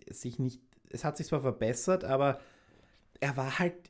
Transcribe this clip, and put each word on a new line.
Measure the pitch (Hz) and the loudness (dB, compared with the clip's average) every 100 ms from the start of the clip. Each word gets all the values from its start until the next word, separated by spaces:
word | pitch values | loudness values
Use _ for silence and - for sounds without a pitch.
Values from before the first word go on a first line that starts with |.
| - - | -14 -10
sich | 123 120 | -6 -2
nicht, | 127 - _ _ _ | -2 -4 _ _ _
es | - | -6
hat | 165 - | -4 -4
sich | - | -2
zwar | 147 | 0
verbessert, | 131 120 113 123 - 185 | 0 0 0 0 2 2
aber | - 135 139 131 - - _ - _ _ _ - | 2 4 4 2 -6 -20 _ -20 _ _ _ -4
er | 139 131 | -2 0
war | 131 131 | -2 2
halt, | 175 175 - | 0 0 -12